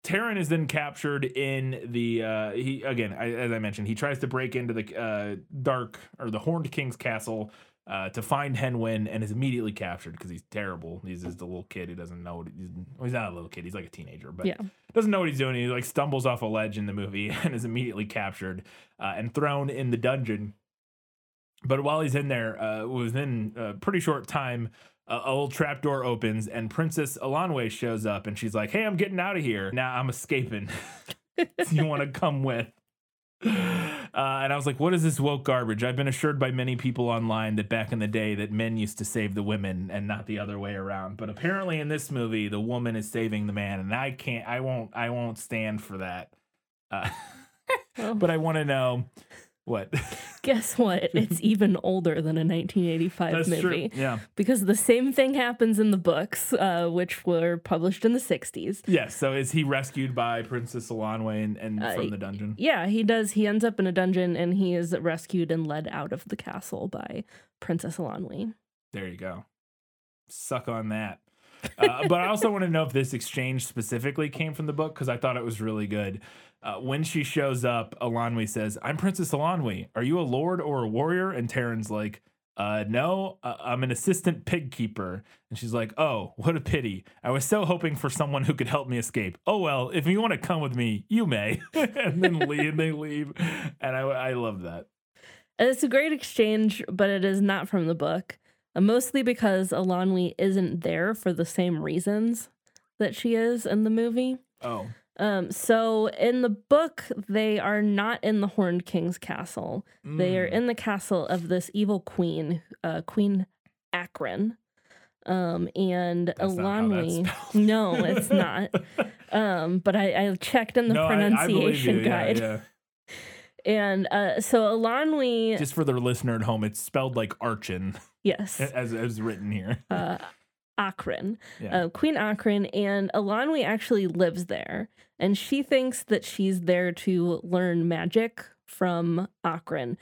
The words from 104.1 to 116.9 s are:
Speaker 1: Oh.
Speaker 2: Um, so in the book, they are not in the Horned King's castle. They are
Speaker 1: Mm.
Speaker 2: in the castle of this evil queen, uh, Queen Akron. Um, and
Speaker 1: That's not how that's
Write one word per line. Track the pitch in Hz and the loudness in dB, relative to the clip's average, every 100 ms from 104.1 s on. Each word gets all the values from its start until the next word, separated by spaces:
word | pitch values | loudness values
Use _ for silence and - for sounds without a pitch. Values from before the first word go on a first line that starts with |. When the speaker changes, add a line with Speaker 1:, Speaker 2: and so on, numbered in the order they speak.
| 233 254 254 _ _ | 2 0 -2 _ _
Speaker 1:
Oh. | 120 113 117 - _ - | -6 -6 -6 -12 _ -2
Speaker 2:
Um, | 208 196 180 | 0 2 -2
so | - - 226 226 220 220 | -4 4 4 6 2 0
in | - 233 254 | 2 2 4
the | 247 | 2
book, | 208 _ 285 320 - - - 202 | 0 _ 4 4 -4 -8 -8 -2
they | 208 214 214 | 0 2 2
are | 196 208 | 2 2
not | 208 202 214 240 | 4 4 2 0
in | 220 214 | 2 2
the | 202 | 2
Horned | - 185 175 - | 2 2 0 0
King's | 180 170 180 | 0 0 -4
castle. | - - 175 - - - - _ | -8 -8 -6 -8 -6 -6 -8 _
They | 139 156 180 185 | -6 0 2 2
are | 185 | 2
Speaker 1:
Mm. | |
Speaker 2:
in | 214 247 | 2 0
the | 226 | 0
castle | 220 196 - 185 - | -2 -2 0 0 2
of | 180 165 | -2 0
this | 180 - | 0 0
evil | 208 202 196 | 0 2 0
queen, | - - 175 156 156 170 _ - | -2 0 0 0 -2 -4 _ -8
uh, | 165 160 | -4 -4
Queen | 165 - 202 196 190 _ _ _ _ | -2 2 2 2 -2 _ _ _ _
Akron. | 175 180 - 135 95 214 233 _ _ _ - _ _ - | -6 -6 -6 -4 0 -2 -2 _ _ _ -20 _ _ -2
Um, | 185 175 170 175 | 0 0 0 -2
and | - 190 180 175 175 170 - | 0 2 2 0 2 0 0
Speaker 1:
That's | 190 | -2
not | 180 190 208 | 0 0 2
how | |
that's | 220 | 2